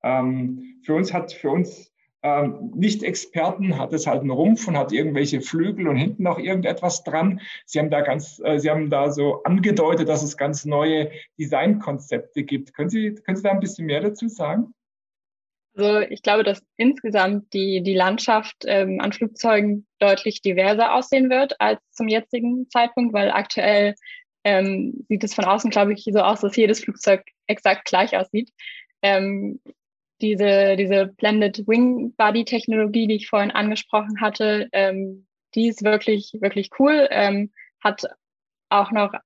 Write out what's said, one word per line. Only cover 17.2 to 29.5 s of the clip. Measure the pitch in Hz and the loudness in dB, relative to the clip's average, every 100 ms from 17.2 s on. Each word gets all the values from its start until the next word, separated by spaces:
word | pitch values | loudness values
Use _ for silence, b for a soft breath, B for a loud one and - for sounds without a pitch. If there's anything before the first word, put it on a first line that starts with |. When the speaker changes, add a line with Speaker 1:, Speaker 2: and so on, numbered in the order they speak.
| 190 202 202 | 2 0 -4
Speaker 2:
die, | 196 196 190 | -4 -2 -2
die | 180 185 | 0 2
Landschaft, | 185 226 - 214 214 - - | 2 0 0 0 0 -12 -2
ähm, | 196 190 190 | 0 0 -2
an | 208 | -4
Flugzeugen | - 226 226 233 214 208 208 - _ | -4 -6 -2 2 2 2 -2 -6 _
deutlich | 202 196 220 202 | 4 4 0 -2
diverser | 196 185 190 214 233 | -2 2 2 4 2
aussehen | 254 254 269 262 | 2 2 2 4
wird | 254 277 - | 2 0 0
als | 214 220 _ | 0 0 _
zum | - 220 | -6 0
jetzigen | 220 220 247 240 247 254 | 0 -2 -4 -2 -4 -2
Zeitpunkt, | 247 240 240 240 | 0 0 0 0
weil | 208 202 | 2 0
aktuell, | - 202 - 208 208 202 208 B B _ _ | 0 -2 -2 2 4 2 -2 B B _ _
ähm, | 202 190 196 190 - - - | 0 2 2 -2 -4 -6 -4
sieht | 208 | -4
es | 208 - | -2 -2
von | 185 | 0
außen, | 208 233 | 2 2
glaube | 208 202 | 2 2
ich, | 208 | 0
so | - 208 | 0 2
aus, | 190 214 | 2 2
dass | 202 202 | 0 2
jedes | 214 220 | 2 2
Flugzeug | - - - 190 - _ - | -4 -2 2 2 0 _ -6
exakt | 214 202 202 - | 0 0 0 0
gleich | 185 220 190 | 2 2 0
aussieht. | 190 208 240 _ B B B _ | -2 -4 -6 _ B B B _
Ähm, | 202 190 196 196 202 | 0 2 0 -4 -6